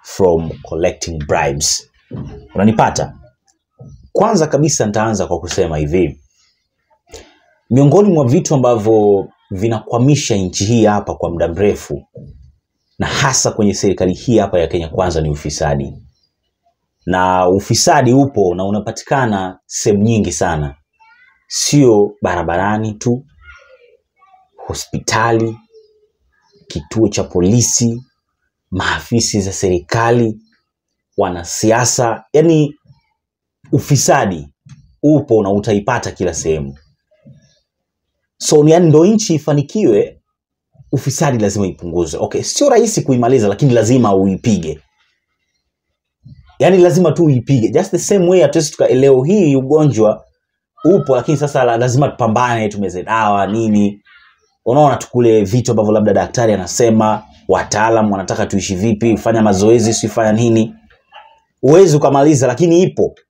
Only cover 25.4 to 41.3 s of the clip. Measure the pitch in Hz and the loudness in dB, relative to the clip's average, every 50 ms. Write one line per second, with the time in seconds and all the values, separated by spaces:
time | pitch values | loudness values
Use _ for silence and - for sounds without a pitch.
25.4 | 113 113 110 - _ _ _ - _ _ _ _ _ _ _ _ _ _ _ _ | -2 -4 -6 -12 _ _ _ -20 _ _ _ _ _ _ _ _ _ _ _ _
26.4 | _ _ _ _ _ _ - - - - - 110 110 101 - 104 92 - - 92 | _ _ _ _ _ _ -12 -12 -12 -6 -2 -2 -2 0 -2 -6 -8 -4 -2 0
27.4 | 87 92 110 123 117 - - - 120 117 117 120 127 _ _ _ _ _ _ _ | 0 2 2 2 2 0 -2 -2 -2 -2 -4 -6 -12 _ _ _ _ _ _ _
28.4 | _ _ _ _ _ _ 92 92 - - 92 82 - - 117 117 117 - - 104 | _ _ _ _ _ _ -8 -6 -4 -4 -4 -6 -6 -2 -2 -2 -2 -2 -2 -4
29.4 | 92 98 95 - - 95 90 87 90 - - 113 117 117 120 120 117 110 104 - | -4 -4 -6 -4 -2 -2 -2 -2 -4 -4 -4 -2 0 2 2 2 0 -2 -4 -10
30.4 | _ _ _ _ _ _ _ _ _ _ _ _ _ _ _ - 98 92 90 85 | _ _ _ _ _ _ _ _ _ _ _ _ _ _ _ -4 -4 -4 -4 -8
31.4 | 85 - - - - 110 110 120 127 120 - - 123 117 110 - _ _ - 147 | -10 -10 -8 -2 0 0 2 2 0 -2 -2 -2 -2 -2 -4 -6 _ _ 0 2
32.4 | 156 170 160 151 151 143 - _ _ _ - _ _ _ _ _ _ _ _ _ | 2 4 2 2 0 -2 -4 _ _ _ -20 _ _ _ _ _ _ _ _ _
33.4 | _ _ _ _ _ - - - - - 147 - - - 165 139 120 101 90 80 | _ _ _ _ _ -2 -2 -2 0 0 0 0 2 2 2 0 0 -2 -6 -8
34.4 | 71 71 _ _ _ - - - _ _ _ _ - 147 156 143 - - 117 110 | -12 -16 _ _ _ -20 -20 -20 _ _ _ _ 0 2 2 2 2 0 0 0
35.4 | 101 95 101 101 101 117 104 101 101 - 120 117 - 98 - - 101 87 76 - | 2 0 -2 -2 0 0 -2 0 0 -2 -4 -4 -4 -8 -8 -6 -6 -4 -4 -4
36.4 | - 82 80 78 71 67 67 - _ _ _ _ _ _ _ _ _ - - _ | -4 -4 -4 -4 -6 -10 -14 -18 _ _ _ _ _ _ _ _ _ -20 -20 _
37.4 | _ _ _ _ _ _ _ _ _ _ _ _ _ _ _ _ _ _ _ _ | _ _ _ _ _ _ _ _ _ _ _ _ _ _ _ _ _ _ _ _
38.4 | - - 165 151 147 156 160 175 180 160 147 151 165 196 226 214 - - 165 151 | -4 2 2 4 6 6 4 4 4 4 6 6 4 4 2 0 0 -2 -4 -2
39.4 | - - 147 147 139 - - 214 208 135 104 101 - - - _ _ _ _ _ | -2 -2 -2 -2 -2 -4 -4 0 0 2 2 2 0 -2 -8 _ _ _ _ _
40.4 | _ _ _ _ _ _ _ _ - _ - 127 - 143 127 - 165 143 | _ _ _ _ _ _ _ _ -12 _ -6 -4 -4 -4 -4 -2 -2 -2